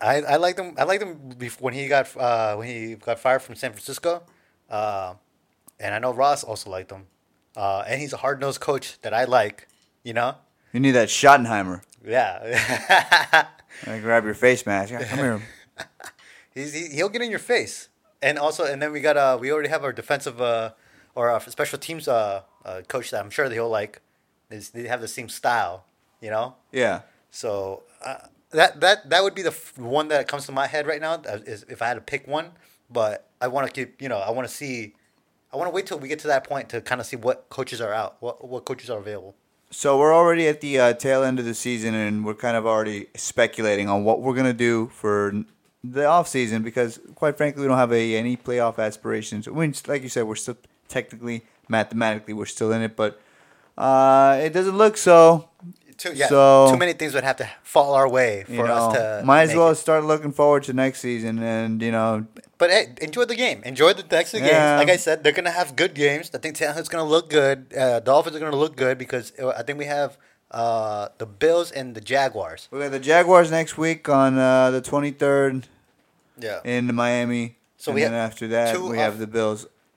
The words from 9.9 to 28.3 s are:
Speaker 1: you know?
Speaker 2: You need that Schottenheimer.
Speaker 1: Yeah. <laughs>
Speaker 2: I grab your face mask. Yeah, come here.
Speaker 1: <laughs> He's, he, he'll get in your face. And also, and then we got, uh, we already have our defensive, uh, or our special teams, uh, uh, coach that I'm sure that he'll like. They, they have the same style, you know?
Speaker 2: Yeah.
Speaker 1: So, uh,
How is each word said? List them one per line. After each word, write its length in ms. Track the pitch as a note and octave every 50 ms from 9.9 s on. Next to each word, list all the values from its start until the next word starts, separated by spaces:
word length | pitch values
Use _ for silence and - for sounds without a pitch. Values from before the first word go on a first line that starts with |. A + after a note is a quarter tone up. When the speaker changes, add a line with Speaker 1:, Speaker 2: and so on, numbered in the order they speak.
| _ _ _
Speaker 1:
you 100 | A#2+ A2+
know? 220 | A#2 A#2+ C3 C#3 - _ _ _ _ _ _
Speaker 2:
You 80 | - A#2+
need 120 | C3+ C#3
that 160 | B2+ A#2+ A2 G2
Schottenheimer. 720 | - - C#3+ C#3 C#3+ C3+ A#2+ A#2 A2 G2+ F#2+ F#2 F2+ F2+ - _ _ _ _
Speaker 1:
Yeah. 1400 | G#2 A2+ B2+ A#2 G2 F2 - A2 A2+ B2 B2+ - - B2 - - - F#3+ F3+ - - F3 D#3+ - - - D#3+ D3+ - - -
<laughs> 260 | _ _ - - -
Speaker 2:
I 120 | - A2 A2
grab 260 | G#2+ A2+ A#2 A#2 G#2+
your 100 | G#2+ G#2
face 300 | - B2+ B2+ B2+ A#2+ -
mask. 280 | G#2 G2+ G2 G2 G2+
Yeah, 100 | B2 A#2 B2
come 140 | A2 C3 C#3
here. 240 | B2+ A#2+ A2+ G#2 A2 - - - _ _ _
Speaker 1:
<laughs> 60 | - - - _ _ - - - _ _ _ - - _ _ _
He's, 200 | C3 C#3+ D3 D3
he, 200 | D#3 E3+ D#3 C#3
he'll 120 | D3 F#3 G3+
get 140 | G#3 A#3+
in 80 | A#3+ A#3
your 80 | G3+ E3
face. 500 | - - B3 G#3 A2+ G#2 - - - - _ _ _ _ _ _
And 180 | C#3 C#3 D3 D3
also, 260 | D3 D#3 D#3 - E3
and 140 | C#3+ C#3 C#3
then 100 | D3 D3+
we 80 | D3+ D3
got, 160 | C3 D3+ D3
uh, 220 | C#3+ C#3 C3+ C3 A#2
we 100 | B2 C3+
already 200 | D3+ D3+ C#3+ C#3
have 140 | D#3 D3 C#3
our 80 | C3+
defensive, 460 | A2+ A#2 - - D3 C3 - C#3 A#2 A#2
uh, 320 | B2 A#2+ A#2 A2+ A2+ A2 - _ _ _ _ _ _ _ _
or 160 | B2+ A#2+ A#2+
our 100 | A#2 A2
special 380 | - B2 - - D3 - - -
teams, 280 | - - E3 D#3+ D3
uh, 360 | D3 B2 A2+ G#2+ G2+ G2 F#2+ - _ _ _ _
uh, 180 | G2+ F#2 F#2 F2+ -
coach 220 | - B2+ A#2 -
that 140 | B2 G#2+ G2
I'm 60 | G#2
sure 180 | - - C#3+ C3
that 60 | A2+
he'll 160 | A2+ A#2 A#2
like. 320 | A2 G#2 G#2 G#2+ - - _ _ _ _ _ _ _ _ _ _
They, 80 | A2 G#2+
they 280 | F#2+ - - A#2 A#2+
have 140 | A#2 B2 A#2+
the 80 | A2+ G#2
same 220 | - C3+ A#2 A2
style, 560 | - - - C3 A#2+ A2+ G2+ F2 F2+ G2 _ _ _ _ _ _ _ _
you 80 | A2+ G#2+
know? 260 | G#2+ A2 A#2+ B2+ B2+ _ _ _
Speaker 2:
Yeah. 300 | - C3 A#2+ G#2+ F2+ E2+ - _ _ _ _ _
Speaker 1:
So, 540 | - - - A2+ G2+ G2+ G2 F#2+ F#2+ - - _ _ _ -
uh, 120 | C3 C#3 - - _